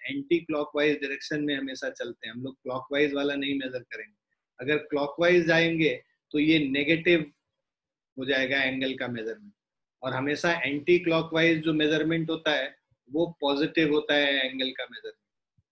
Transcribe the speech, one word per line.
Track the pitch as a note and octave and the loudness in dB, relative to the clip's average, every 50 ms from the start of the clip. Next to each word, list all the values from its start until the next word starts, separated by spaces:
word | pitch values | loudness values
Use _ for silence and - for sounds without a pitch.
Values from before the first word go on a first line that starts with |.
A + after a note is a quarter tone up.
| B2 | -10
एंटी | B2+ C#3 C#3 C#3 - E3+ E3 | -8 -8 -6 -2 0 0 0
क्लॉकवाइज | E3+ - D#3 D3 D3 - - D3 D3 D3+ D3 D3 | 0 -2 -4 -4 -4 -4 -2 0 2 2 2 0
direction | C#3+ C3+ C#3 C#3 - - D#3 D3+ D3 | -2 -6 -6 -8 -8 -6 -4 -2 -2
में | D3 C#3+ | -2 -2
हमेशा | C3+ C3+ C3 C3 - C#3+ C3 | -2 -4 -6 -8 -8 -8 -8
चलते | A#2+ - B2 A#2+ A#2 _ - A2+ | -8 -8 -8 -10 -10 _ -14 -14
हैं | A2+ | -12
हम | B2 B2+ | -10 -10
लोग, | C3+ C3+ | -12 -12
clockwise | _ - B2+ B2+ B2+ C3 - C#3+ C#3+ D3+ C#3+ C#3 | _ -10 -8 -8 -8 -6 -2 0 0 2 2 0
वाला | C#3 C#3+ C#3+ C#3 | 0 -2 -2 -2
नहीं | C#3+ C#3 C#3 C#3 C3+ | -2 -4 -4 -4 -4
measure | C3 B2+ B2+ B2 | -4 -6 -8 -10
करेंगे। | A2+ - A#2 G#2+ G#2+ - _ _ _ _ _ _ _ _ _ - | -12 -12 -14 -14 -16 -16 _ _ _ _ _ _ _ _ _ -8
अगर | B2+ C#3 D3+ D3 | -4 -2 -2 -2
clockwise | - - D3 C#3 C#3+ C#3+ - - E3+ F3 F3+ F3+ D#3+ D#3+ | -2 -4 -4 -2 -2 -4 -2 0 4 4 6 4 4 4
जाएंगे, | E3 E3 E3 E3 E3 D#3+ D#3+ C#3 B2 B2 - _ _ _ _ _ | 4 4 4 2 2 2 2 0 0 -2 -8 _ _ _ _ _
तो | - D3+ | -2 0
ये | D3 D#3 D#3+ D#3 | 4 4 4 4
negative | D3 C3+ C3+ C#3+ D3 D3+ E3 D#3+ E3 F3+ F3 D#3+ D3+ - _ _ _ _ _ _ _ _ _ _ _ _ _ _ _ _ _ C3 | 4 2 0 0 0 0 0 2 2 4 2 2 2 -2 _ _ _ _ _ _ _ _ _ _ _ _ _ _ _ _ _ -8
हो | C3 | -4
जाएगा | B2+ C#3 C3 C3 B2+ C#3 C#3 C3+ | -2 0 0 0 0 0 0 0
angle | C3 C3+ C3 C3+ C3 C3 | 0 -2 -2 -4 -4 -4
का | C3 C3 B2 | -6 -6 -6
measurement, | A#2+ A#2 A2 A2+ A2 G#2+ G#2 G#2 - _ _ _ _ _ _ _ _ _ B2+ | -6 -6 -8 -8 -10 -12 -14 -20 -20 _ _ _ _ _ _ _ _ _ -8
और | C3 B2 | -6 -4
हमेशा | C3 C3+ D3 D3 C#3 - F3 | -4 -2 -2 -2 0 0 0
एंटी | E3+ E3 B2+ C3 C#3+ D3 - F3+ F3 F3 | 0 0 0 -2 -4 -2 2 4 4 4
क्लॉकवाइज | F3 E3 D#3+ E3 D#3+ D#3+ D#3+ D#3+ E3 E3 E3 D#3+ | 4 4 2 2 2 0 2 4 4 4 4 2
जो | D#3 E3 D#3 | 2 0 2
measurement | D3+ D3+ D3+ D#3+ D#3+ D3+ D#3+ E3 E3 D#3+ E3 | 2 2 2 2 2 2 0 0 0 0 -2
होता | D#3+ D#3+ - D#3 | -4 -2 0 0
है, | D3 C3+ C3 C#3 - _ _ _ _ _ _ B2 | 0 0 -2 -4 -8 _ _ _ _ _ _ -6
वो | C3 D#3 E3+ E3+ E3 - | -2 -2 -2 -2 -2 -2
positive | C#3+ C#3 C#3 C#3 D#3+ D3 - E3 D#3+ D3 D3 | 0 0 2 2 0 0 2 2 2 4 4
होता | D3+ D3+ - D3 | 2 2 2 2
है | D3 C#3+ C#3 C#3 C3+ C3 | 2 2 2 2 0 0
angle | C3 C3 C3 C3 C3 | -2 -2 -4 -4 -4
का | C3 - B2+ | -6 -8 -10
मेजरमेंट, | A#2+ A#2 A2 - A2 - _ _ _ _ _ _ _ _ _ _ _ | -12 -12 -14 -16 -16 -16 _ _ _ _ _ _ _ _ _ _ _